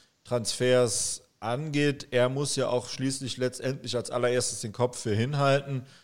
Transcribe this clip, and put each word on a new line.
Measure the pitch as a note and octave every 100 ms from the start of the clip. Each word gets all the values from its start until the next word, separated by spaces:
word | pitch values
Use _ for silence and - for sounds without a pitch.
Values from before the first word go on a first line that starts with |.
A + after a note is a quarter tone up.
| _ _
Transfers | - B2 A2 - B2+ B2+ A#2+ G#2+ - - - _
angeht. | A2 A#2+ D#3 D3 D3 C#3+ -
Er | B2 B2+
muss | C3+ C#3+ -
ja | B2+
auch | B2 -
schließlich | - C3 C3+ C3 B2
letztendlich | B2+ B2+ C3 C#3 A#2+ A#2+
als | A2
allererstes | B2 B2 B2 A#2 -
den | A2
Kopf | G2+ B2 -
für | A2+ G#2
hinhalten. | B2+ D3 C#3 C#3 C#3+ C3 B2+ -